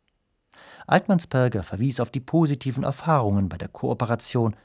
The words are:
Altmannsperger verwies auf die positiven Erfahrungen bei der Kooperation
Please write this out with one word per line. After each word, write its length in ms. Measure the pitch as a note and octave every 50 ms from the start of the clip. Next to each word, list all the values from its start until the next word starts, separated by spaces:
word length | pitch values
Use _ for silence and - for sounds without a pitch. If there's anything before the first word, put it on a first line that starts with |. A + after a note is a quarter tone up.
| _ _ _ _ _ _ _ _ _ _ _ - - - - - -
Altmannsperger 760 | - D3 F#3 G3+ - G3 E3 - - - C3 B2+ B2+ A2+ G2+ F2
verwies 340 | - - G2 A#2 C#3 B2 -
auf 120 | A#2 -
die 100 | - B2+
positiven 640 | B2 - - E3 E3 C#3+ C#3+ B2+ - C3 A#2+ C3 -
Erfahrungen 640 | - C3+ - - E3 D#3 C#3 A#2 G2+ G2+ G2+ G2 F2+
bei 100 | F2 E2+
der 100 | - -
Kooperation 880 | - - - B2 B2 - B2 A2 A#2 G#2+ - - - B2 A2+ A2+ G#2+ - _